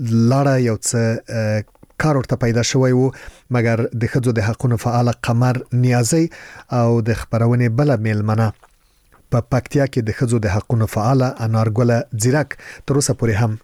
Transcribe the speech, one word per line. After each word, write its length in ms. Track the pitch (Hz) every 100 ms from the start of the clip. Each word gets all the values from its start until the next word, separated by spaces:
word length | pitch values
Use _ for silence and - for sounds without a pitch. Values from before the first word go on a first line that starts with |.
| 120 113 117
لاړه، 240 | 135 139 131 120
یو 80 | 107
څه، 240 | - 120 113 113 - 113
اه، 200 | 107 107 - _ _ -
کار 180 | 156 139
ورته 180 | 113 120
پیدا 260 | 120 117
شوی 300 | 113 135 131
و. 200 | 127 131 - - - -
مګر 260 | 123 117 113 127
د 100 | 117 110
ښځو 260 | 139 123
د 80 | 117
حقونو 380 | 107 110 123 113
فعاله 340 | 123 120 120
قمر 500 | - - 117 127 123 -
نیازۍ 520 | 123 127 120 117 165 170 - - - -
او 300 | 123 117 117
د 120 | 110
خپرونې 540 | 110 - 113 117 123 120
بله 260 | 113 147 113
میلمنه 560 | 110 104 107 110 110 - _ _ _ _ _ _ -
په 80 | 120
پکتیا 440 | - 127 - 147 135
کې 140 | 127
د 120 | 110 -
ښځو 180 | 123 120
د 80 | 101
حقونو 380 | 101 - 117 110
فعاله 420 | - 107 135 127 127 113
انارګله 520 | 113 110 107 120 117 - 110
ځیرک 340 | 123 147 - - - - -
تر 60 |
اوسه 200 | 139 -
پورې 180 | 123 117
هم 260 | 101 113 110